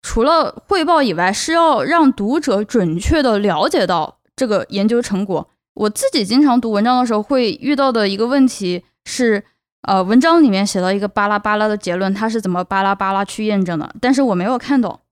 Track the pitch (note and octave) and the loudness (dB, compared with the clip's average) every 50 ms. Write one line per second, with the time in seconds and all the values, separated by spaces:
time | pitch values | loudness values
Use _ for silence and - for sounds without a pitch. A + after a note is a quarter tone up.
0 | - - - A3+ A#3 D4 E4+ E4 C#4 - - - _ _ G4+ F#4 D#4+ E4 E4+ D#4 | -8 -4 -2 0 2 2 2 2 0 -2 -6 -12 _ _ -2 -2 2 2 2 2
1 | C#4 A3 D#3+ D#3+ F3 F#3+ G3+ - - - D#4+ E4+ E4 D#4+ C#4+ A3 C3 C4 E4 E4+ | 2 0 0 0 -2 -2 -2 -2 -4 0 0 2 2 2 2 0 0 0 2 4
2 | D#4 C4+ - - G3+ G#3+ C4+ E4 - C4+ G3+ G3+ G#3+ - - A#3 F#3+ E3 D#3 F3 | 4 2 2 0 -4 -2 -2 -2 0 0 0 0 -2 0 0 0 0 0 -2 -2
3 | - - D#4+ D#4 C#4 B3 A3 G3+ G#3 G#3 E3+ D3+ G3 D#4+ F#4+ D#4 G3 F3+ F3+ E3 | 0 0 2 2 2 2 2 2 0 0 0 0 0 0 2 0 0 0 0 -2
4 | D3+ - _ _ _ _ _ - C4 A3 G#3 F#3 - _ - G3+ G3 A3 A#3 A#3+ | -4 -6 _ _ _ _ _ -4 -2 0 0 -2 -2 _ -4 -2 0 2 0 0
5 | A#3+ - G3+ F#3 G3+ G3 F3+ D3+ - _ _ _ _ _ _ - G#3+ G#3+ G#3+ - | -2 -2 -4 -4 -2 -4 -4 -6 -6 _ _ _ _ _ _ -4 -4 -4 -2 -2
6 | C5+ C5+ - D4 G3+ G3 A#3 C4 D4+ C#4 A#3+ B3 A#3+ A3+ G#3 G3+ G#3+ B3 B3+ B3+ | -4 -2 0 -2 -2 2 2 4 4 4 4 2 0 0 0 0 2 2 2 2
7 | B3 A#3 A3+ G#3 G#3+ - C#4+ C4 B3 G#3 D#3+ - - C4 D4 B3+ C#4 C4+ A#3 A#3 | 2 0 0 -2 0 0 0 0 0 0 -4 -4 -2 -2 0 0 0 0 2 0
8 | G#3 G3 G3 G3 A3+ A#3+ C4+ C#4 C4 B3 - - G3 F3+ F3 F3+ _ _ _ _ | 0 0 0 -2 -2 0 2 2 2 2 2 -2 -6 -4 -6 -6 _ _ _ _
9 | _ - - - B3 A#3 G#3+ G3+ - _ _ _ _ _ _ _ - - G3 F#3+ | _ -10 -4 0 0 2 0 0 -4 _ _ _ _ _ _ _ -4 -2 0 0
10 | F#3 F#3 A3 B3+ C#4+ E4 E4 E4+ D4+ A#3+ G3 F#3+ G3+ G3 - F#3+ F3+ F#3 G3 G3+ | 0 4 2 4 4 6 4 6 4 4 4 0 0 -2 -2 -2 -2 0 -2 -2
11 | G3+ G3+ - G#3+ G3+ G#3 G#3 G3+ - G#3+ G#3+ G#3 G#3+ G#3+ G#3+ G#3 - F#3 F3 F#3 | -4 -4 -2 -2 0 0 -2 -2 -2 -2 -2 0 0 -2 -2 -4 -4 -4 -4 -2
12 | G3 F#3+ G3 G3+ A3 A3+ A3 A3+ G3+ F#3 F3 F3+ F3+ _ G3 G3 G3 G3 G3 G3 | -2 -2 -2 -2 -2 -2 -2 -2 -2 -2 -2 -2 -4 _ -2 -2 0 0 -2 -2
13 | G3 F#3+ G3 G3 G3+ - - - G#3+ G#3+ G#3 G3 F#3 F3 E3+ D3+ - - - - | -2 -2 -2 -2 -4 -4 -6 -4 -2 0 0 0 0 -2 -4 -6 -6 -10 -8 -4
14 | - B3 C4+ C4+ C4+ A#3+ G3 F3 F3+ G#3+ C4 A#3+ - - C#4+ C4 A3+ F3+ - - | 0 0 2 2 2 0 0 -2 -2 -2 -4 -4 -2 0 0 0 0 -2 -6 -12
15 | _ _ | _ _